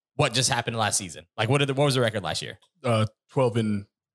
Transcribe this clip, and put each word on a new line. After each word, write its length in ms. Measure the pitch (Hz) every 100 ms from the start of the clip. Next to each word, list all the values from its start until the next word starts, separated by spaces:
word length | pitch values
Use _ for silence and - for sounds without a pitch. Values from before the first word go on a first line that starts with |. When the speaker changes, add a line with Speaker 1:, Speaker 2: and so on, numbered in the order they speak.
| _ -
Speaker 1:
what 160 | 143
just 180 | 127 127
happened 260 | 123 120 117
last 200 | 104 -
season. 300 | 92 76 80 -
Like, 120 | 110
what 100 | 139
did 100 | 139
the, 60 |
what 100 | 135
was 100 | 147
the 60 | 131
record 220 | 117 104
last 200 | 82 76
year? 160 | 64 - _ _
Speaker 2:
Uh, 240 | 127 113 107 - _
twelve 260 | - 127 113
and, 280 | 110 101 101 _ _